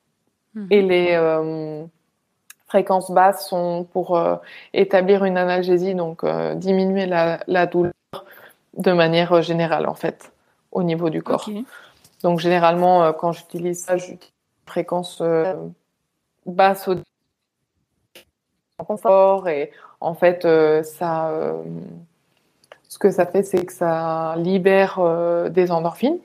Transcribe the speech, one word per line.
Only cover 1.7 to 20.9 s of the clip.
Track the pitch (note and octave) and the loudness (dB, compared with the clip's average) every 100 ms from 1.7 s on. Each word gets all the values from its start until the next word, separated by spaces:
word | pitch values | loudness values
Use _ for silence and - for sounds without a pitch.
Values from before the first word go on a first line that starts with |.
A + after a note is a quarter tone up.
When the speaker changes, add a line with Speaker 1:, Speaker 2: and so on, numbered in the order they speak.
| D3+ E3 _ _ _ _ _ _ - _ | -10 -14 _ _ _ _ _ _ -20 _
Speaker 2:
fréquences | G3+ F#3+ F#3 F3+ | 0 2 0 2
basses | F3+ F#3 G3 - | 4 4 2 -4
sont | F3+ F3 F3 F3 | -4 -2 -4 -4
pour, | F#3 F3 E3+ | -6 0 0
euh, | E3+ F3 - - - | 0 -2 -8 -20 -6
établir | - G3 F#3+ F#3 G3 | 0 2 2 4 2
une | F#3+ F3+ | 2 0
analgésie, | F3+ F3+ F3+ F3+ F#3 | 0 0 2 2 0
donc, | F#3 E3 E3 | -4 -6 -4
euh, | - D#3+ D#3+ | -4 -2 -4
diminuer | E3 F#3 F#3+ F#3+ G3 F#3 | -4 0 0 2 0 0
la, | E3+ E3 E3 - | 0 0 -2 -2
la | F3+ F3 | 0 0
douleur | F3 F3 - _ - - - - _ _ - | 0 -2 -4 _ -20 -20 -20 -20 _ _ -2
de | F#3+ | 0
manière | F3 E3 E3+ F3 E3+ | 2 2 2 2 2
générale, | D#3+ E3+ E3 D#3 D#3 | 2 -2 -2 -2 -4
en | |
fait, | - E3+ - - _ _ _ _ | -4 -8 -8 -20 _ _ _ _
au | - | -4
niveau | F3 E3 E3+ | -2 -2 -4
du | E3 | -4
corps. | E3+ - - | -4 -4 -4
Speaker 1:
Ok. | G#3 C4 - - _ _ _ | -12 -12 -16 -20 _ _ _
Speaker 2:
Donc, | F3 E3+ | -2 0
généralement, | F3 F3 E3+ F3 F3+ F3+ | 0 2 4 4 4 4
euh, | D#3+ | 4
quand | D#3+ E3+ | 0 -4
j'utilise | D#3+ - E3+ F3 F3 | -6 -10 -8 -6 -8
ça, | - F3+ | -4 -4
j'utilise | F3+ F3+ | -6 -18
une | _ _ _ _ - | _ _ _ _ -10
fréquence, | F3 E3+ F3 F3 - | -8 -4 -6 -8 -6
euh, | E3 D#3+ F3+ E3 E3 F3 _ _ _ _ _ _ F3+ | -2 0 -2 -4 -10 -18 _ _ _ _ _ _ -10
basse | F3+ G3 F#3+ - | 2 2 2 -4
au | F3+ - _ _ _ _ _ _ _ _ _ _ - _ _ _ _ _ - - | -6 -6 _ _ _ _ _ _ _ _ _ _ -20 _ _ _ _ _ -18 -10
confort | G#3+ - F#3+ F#3+ G3 F#3 | -4 4 6 6 4 -2
et | C#3+ D3+ - - - | -4 -6 -10 -20 -10
en | D#3+ | -8
fait, | E3 F3+ F3+ | 2 2 2
euh, | E3+ D#3+ D#3 D#3 | 2 4 4 2
ça, | D#3 | -2